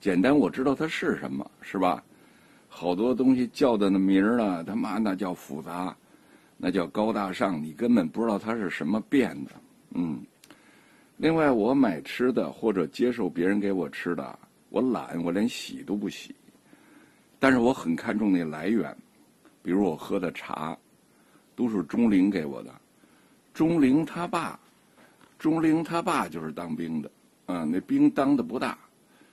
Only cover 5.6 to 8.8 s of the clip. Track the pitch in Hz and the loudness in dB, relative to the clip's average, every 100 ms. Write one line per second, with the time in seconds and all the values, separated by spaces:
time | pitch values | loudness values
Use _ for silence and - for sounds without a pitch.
5.6 | 78 87 92 - _ _ _ - _ - | -10 -8 -8 -10 _ _ _ -20 _ -6
6.6 | 90 92 85 107 107 107 95 92 113 82 | -2 0 -2 0 0 0 -2 -2 -2 -2
7.6 | 78 76 117 117 80 110 113 101 110 113 | -6 -2 4 4 4 -2 0 -2 -2 -4
8.6 | 90 - | -4 -4